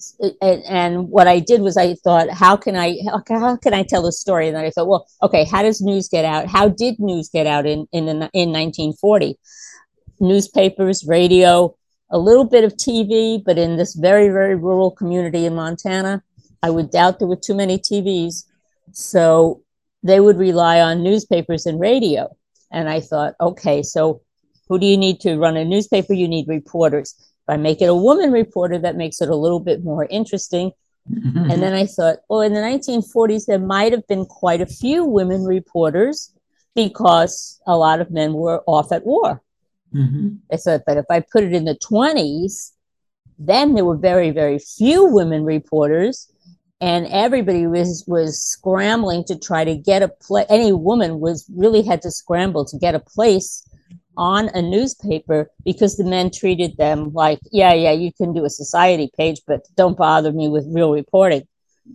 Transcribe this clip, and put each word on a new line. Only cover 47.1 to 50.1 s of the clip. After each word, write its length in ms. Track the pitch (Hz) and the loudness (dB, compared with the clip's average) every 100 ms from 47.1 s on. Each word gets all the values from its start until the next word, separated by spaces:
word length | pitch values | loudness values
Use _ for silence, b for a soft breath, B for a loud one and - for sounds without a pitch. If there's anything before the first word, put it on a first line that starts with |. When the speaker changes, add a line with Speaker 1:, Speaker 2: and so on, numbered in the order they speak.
| 196 240 262 190 180 170 | -2 0 0 0 0 0
Speaker 1:
was, 380 | 175 175 165 - | 0 -2 -6 -4
was 340 | 170 160 151 | -2 -2 -4
scrambling 840 | - - 190 190 202 226 202 175 170 | -8 -6 -2 0 0 -2 -2 -4 -6
to 140 | 165 | -8
try 240 | - 165 | -4 -2
to 120 | 165 156 | -2 -2
get 280 | 170 190 | 0 2
a 60 | |
pla-, 360 | 190 | 0